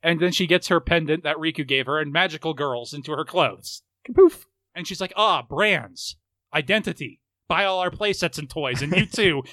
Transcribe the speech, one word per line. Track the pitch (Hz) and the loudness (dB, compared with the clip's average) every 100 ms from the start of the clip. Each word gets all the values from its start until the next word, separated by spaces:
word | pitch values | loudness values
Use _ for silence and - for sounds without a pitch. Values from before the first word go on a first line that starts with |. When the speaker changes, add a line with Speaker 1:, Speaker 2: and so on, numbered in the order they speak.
Speaker 1:
And | 165 170 | -2 2
then | 180 | 2
she | 180 175 | 0 2
gets | 180 - | 2 2
her | 175 | 0
pendant | - 170 151 156 151 | 2 0 2 -2 -2
that | 156 | -4
Riku | 160 156 135 | -4 -4 0
gave | 135 131 | 0 0
her | 151 | -2
and | 147 | 0
magical | 156 185 156 160 147 | 0 0 -2 -6 -4
girls | 147 120 120 | -4 -4 -8
into | 147 139 | -12 -8
her | 147 | -6
clothes. | 160 175 135 92 - - _ _ - | -2 0 0 -2 -12 -16 _ _ 0
Speaker 2:
Kapoof. | 247 349 - - _ _ | 8 8 6 -10 _ _
Speaker 1:
And | 175 165 | -14 -10
she's | 185 | -6
like, | 185 196 | -4 0
"Ah, | 214 156 113 | 2 2 -2
brands. | 143 208 170 110 - - - _ _ _ 151 | 0 2 2 -2 -12 -14 -14 _ _ _ -4
Identity. | 135 214 185 165 135 - _ _ - | 0 0 0 -6 -10 -14 _ _ -2
Buy | 165 196 | 0 0
all | 185 | 0
our | 180 | -2
playsets | - 208 185 170 - | -2 -2 -2 -4 -6
and | 143 | -10
toys, | 160 135 127 | -6 -4 -2
and | 143 180 | 0 0
you | 208 | 0
Speaker 2:
<laughs> | |
Speaker 1:
too | - 196 160 - | 2 2 2 -4